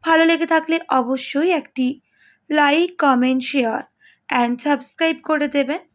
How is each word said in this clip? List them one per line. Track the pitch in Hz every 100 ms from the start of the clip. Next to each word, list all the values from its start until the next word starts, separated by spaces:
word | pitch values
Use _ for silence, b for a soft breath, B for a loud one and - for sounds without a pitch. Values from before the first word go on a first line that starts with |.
ভালো | - 320 330
লেগে | 330 320
থাকলে | 320 320 330 330 262
অবশ্যই | 240 262 - 277 339 330
একটি | - - 254 285 b b b b _
like, | 302 285 302 349 -
comment, | 285 254 254 262 254
share | 285 233 220 - _ b b _
and | 254 240 247 294
সাবস্ক্রাইব | 285 254 - 330 320 -
করে | 311 294
দেবেন। | 285 254 330 _